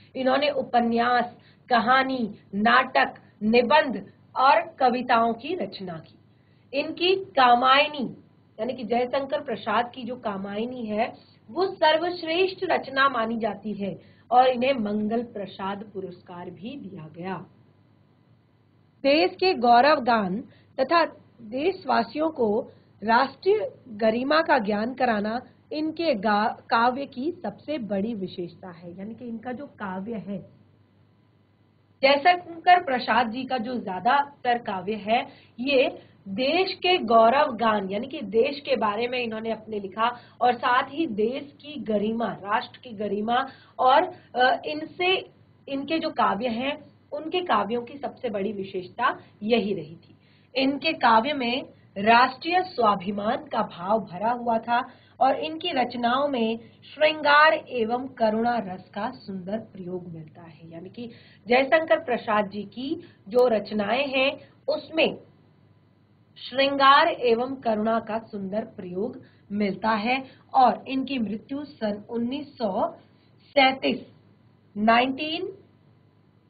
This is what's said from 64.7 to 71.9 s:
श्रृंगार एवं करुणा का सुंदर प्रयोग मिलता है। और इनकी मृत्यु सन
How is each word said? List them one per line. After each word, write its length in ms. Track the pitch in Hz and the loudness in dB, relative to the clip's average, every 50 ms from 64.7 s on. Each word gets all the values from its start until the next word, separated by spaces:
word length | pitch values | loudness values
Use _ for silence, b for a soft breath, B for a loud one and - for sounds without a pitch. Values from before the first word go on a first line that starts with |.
| 311 294 - - 320 320 269 202 - - - - _ _ _ _ _ _ _ _ _ _ _ _ _ _ _ _ _ _ _ _ _ | -4 -4 -6 -4 0 0 0 0 -2 -6 -14 -20 _ _ _ _ _ _ _ _ _ _ _ _ _ _ _ _ _ _ _ _ _
श्रृंगार 720 | - - - 240 269 269 277 277 277 269 269 277 302 330 | -18 -16 -4 0 0 2 2 2 4 6 6 8 8 6
एवं 480 | 339 - - 240 240 226 226 254 269 269 | 4 0 0 2 2 2 2 0 -4 -6
करुणा 440 | 269 - 233 214 214 214 226 226 226 | -4 -2 -2 -2 0 0 0 0 -2
का 200 | 226 - 214 226 | -2 -4 -8 -8
सुंदर 460 | 226 - 220 202 190 190 202 220 226 | -8 -10 -12 -10 -8 -6 -6 -6 -6
प्रयोग 560 | - - 208 185 180 180 185 220 262 - - b b b b b - | -8 -12 -14 -12 -8 -6 -6 -6 -6 -8 -12 b b b b b -8
मिलता 380 | 202 208 208 190 175 - - 220 | -4 -2 -2 -2 -2 -2 -2 0
है। 340 | 226 202 208 247 262 269 262 B B B B _ - | 0 0 0 0 -2 -2 -4 B B B B _ 4
और 300 | 262 254 226 190 - - | 6 6 6 4 0 -4
इनकी 320 | 247 269 269 262 269 277 247 | -6 -4 -4 -4 -4 -4 -4
मृत्यु 440 | 214 196 226 220 - - 277 285 302 | -4 -4 -6 -8 -8 -10 -10 -10 -10
सन 400 | - - - 220 208 | -12 -8 -6 -6 -4